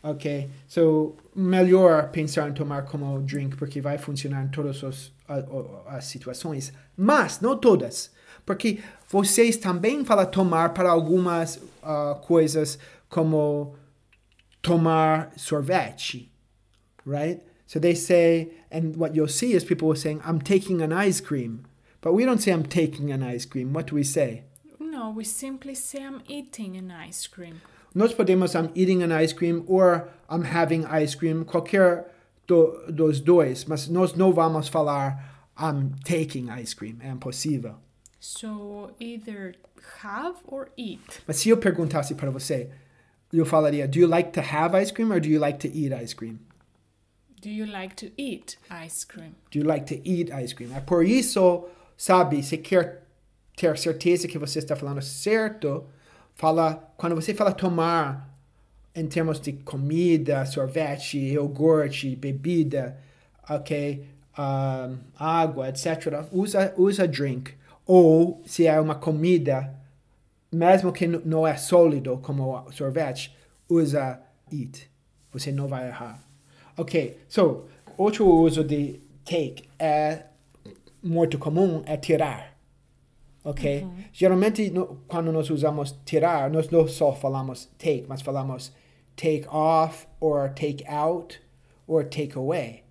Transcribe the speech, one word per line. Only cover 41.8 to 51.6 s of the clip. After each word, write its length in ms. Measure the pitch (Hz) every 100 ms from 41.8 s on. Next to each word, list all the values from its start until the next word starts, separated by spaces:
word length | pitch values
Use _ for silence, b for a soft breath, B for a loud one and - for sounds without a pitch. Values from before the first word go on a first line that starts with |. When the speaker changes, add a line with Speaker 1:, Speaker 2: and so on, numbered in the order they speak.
| 160 151 139 147
Speaker 1:
para 160 | 143
você, 380 | 131 - 139 120 b b b b b _
eu 140 | 165 160
falaria, 420 | 160 151 143 139
"Do 120 | 139
you 80 | 175
like 240 | 170 175
to 80 | -
have 360 | 135 147 170 190
ice 160 | 202
cream 200 | - 226
or 80 | 185
do 80 | 151
you 120 | 156
like 200 | 147 143
to 80 | -
eat 260 | 156 139
ice 220 | 131 117 -
cream?" 240 | 113 110 - _ _ _ _ _ _ _ _ -
Speaker 2:
Do 60 | 208
you 160 | 214 214
like 300 | 202 190 -
to 100 | 208 -
eat 400 | 277 196 - - _
ice 340 | 175 165 - -
cream? 300 | - 160 - _
Speaker 1:
Do 80 | 147
you 60 | 151
like 200 | 147 139
to 80 | 143 -
eat 220 | 180 170
ice 240 | 139 120 -
cream? 180 | 120
É 60 | 135
por 260 | - 175 175
isso, 600 | 254 240 - 180 175